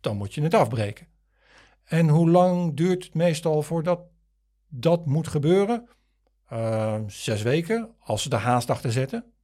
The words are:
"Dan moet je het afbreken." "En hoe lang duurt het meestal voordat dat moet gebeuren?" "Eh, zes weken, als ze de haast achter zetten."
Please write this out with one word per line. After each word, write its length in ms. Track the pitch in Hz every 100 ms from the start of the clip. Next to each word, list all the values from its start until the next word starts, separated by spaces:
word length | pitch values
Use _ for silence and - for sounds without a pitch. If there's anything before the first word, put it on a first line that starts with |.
"Dan 160 | - 104
moet 160 | 101
je 80 | -
het 120 | 156
afbreken." 540 | 220 120 117 104 - - _ _ _ _ _ _ _
"En 260 | _ 160 160
hoe 200 | 151 165
lang 440 | 180 180 180 175
duurt 300 | 139 180 180
het 100 | -
meestal 480 | 160 175 156 165 151
voordat 400 | 151 170 160 175 - _ _ _ _ _ _
dat 380 | 123 165 170
moet 220 | 165 151 -
gebeuren?" 640 | 151 143 190 202 233 - _ _ _ _ _ _
"Eh, 520 | 113 113 110 110 107 107
zes 340 | - - 104
weken, 540 | 110 151 170 226 226 _
als 240 | - 107
ze 60 | -
de 60 |
haast 340 | 123 120 123 120
achter 220 | 127 127
zetten." 420 | 117 135 233 - _